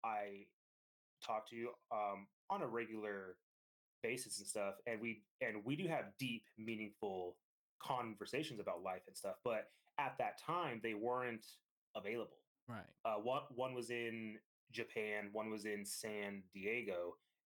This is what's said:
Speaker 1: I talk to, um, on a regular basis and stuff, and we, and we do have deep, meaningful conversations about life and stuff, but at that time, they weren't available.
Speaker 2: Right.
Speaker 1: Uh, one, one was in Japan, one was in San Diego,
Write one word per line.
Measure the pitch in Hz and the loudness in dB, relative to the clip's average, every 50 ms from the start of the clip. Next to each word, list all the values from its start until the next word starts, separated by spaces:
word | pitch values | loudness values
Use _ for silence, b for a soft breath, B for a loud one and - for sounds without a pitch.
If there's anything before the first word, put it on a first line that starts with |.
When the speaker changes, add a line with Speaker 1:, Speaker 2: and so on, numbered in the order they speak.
| - | 0
Speaker 1:
I | 113 110 104 104 101 101 98 104 - _ _ _ _ _ _ _ _ _ _ _ _ _ - - | 0 2 2 0 0 -4 -8 -10 -14 _ _ _ _ _ _ _ _ _ _ _ _ _ -8 -2
talk | - 113 110 110 - | 0 0 0 0 -2
to, | 120 117 117 120 - - _ - 120 | -4 -2 -2 -2 -4 -6 _ -2 0
um, | 107 104 101 101 98 98 - _ _ _ - | 2 2 2 0 0 -4 -10 _ _ _ -2
on | 190 202 170 | 0 0 2
a | |
regular | 127 113 117 117 110 110 110 104 107 101 98 95 92 92 - _ _ _ _ _ _ _ _ _ _ _ _ - | 2 2 0 0 0 -2 -2 -2 -2 -2 -2 -4 -6 -10 -14 _ _ _ _ _ _ _ _ _ _ _ _ 0
basis | 113 123 123 - 107 - - | 0 0 0 -2 -4 -6 -6
and | 101 | -4
stuff, | - - 110 101 98 98 - - | -2 0 2 2 0 0 -2 -2
and | 120 117 107 | -2 -2 0
we, | 113 117 113 104 - _ _ - | 0 -2 -2 -4 -8 _ _ 0
and | 131 117 107 107 101 | 0 0 0 0 2
we | 120 143 | 2 2
do | 151 190 170 | 2 4 2
have | 165 139 107 98 101 - | 2 2 0 -2 -4 -2
deep, | 131 127 117 113 - - - 110 | -2 -2 -2 -4 -6 -12 -12 -8
meaningful | 110 113 113 107 107 101 104 - - 101 95 92 90 90 90 - _ _ _ _ _ _ _ - - | -4 -4 -2 -2 -4 -6 -4 -2 -2 0 0 2 0 -2 -4 -6 _ _ _ _ _ _ _ -8 -2
conversations | - 139 123 117 113 107 98 101 - - 131 151 151 139 104 | 0 2 2 2 0 -2 -4 -4 0 0 0 0 0 -2 -2
about | 98 104 90 85 92 | -2 0 0 0 0
life | 95 92 92 - | -2 -2 -2 -4
and | - 98 | -10 -10
stuff, | - - 101 95 - - | -4 -2 -2 -2 0 2
but | - - 110 - B B B B B B - | 2 2 2 0 B B B B B B 0
at | 143 131 131 - | 0 0 2 2
that | 120 104 - - | 0 0 0 -2
time, | - - 160 175 175 147 120 113 104 | 0 2 2 4 4 2 0 2 0
they | 113 110 | 0 0
weren't | 104 110 120 123 127 127 123 117 107 - - - - _ _ _ _ _ _ - | 2 2 4 4 4 4 2 0 -2 -6 -10 -18 -18 _ _ _ _ _ _ -6
available. | 110 95 101 113 120 110 - - - _ _ _ _ _ - | -4 -2 0 0 0 0 -2 -6 -16 _ _ _ _ _ -8
Speaker 2:
Right. | 117 107 90 - - _ - | -8 -6 -8 -10 -10 _ 0
Speaker 1:
Uh, | 117 110 | 2 2
one, | 107 107 120 131 143 143 - 127 | 2 2 2 2 2 0 -2 -2
one | 117 127 131 127 | 0 0 2 2
was | 123 120 113 | 0 0 0
in | 120 120 120 117 113 113 110 110 107 110 - _ _ _ _ - 113 | 0 0 2 0 0 -2 -2 -4 -6 -8 -12 _ _ _ _ -8 -4
Japan, | 113 113 - - 117 107 107 104 104 101 101 101 | -2 -2 0 0 0 0 2 2 0 0 0 0
one | 110 107 110 | 0 0 2
was | 110 107 101 | 0 0 0
in | 107 104 104 101 | 0 0 0 -2
San | 101 - - - 110 107 104 101 101 101 98 95 92 - | -2 -4 -2 -2 -2 0 0 -2 -2 -2 -4 -8 -10 -8
Diego, | 98 95 104 113 123 117 101 92 87 87 87 85 - _ _ _ _ _ | -2 0 2 2 2 2 0 0 0 0 -2 -4 -8 _ _ _ _ _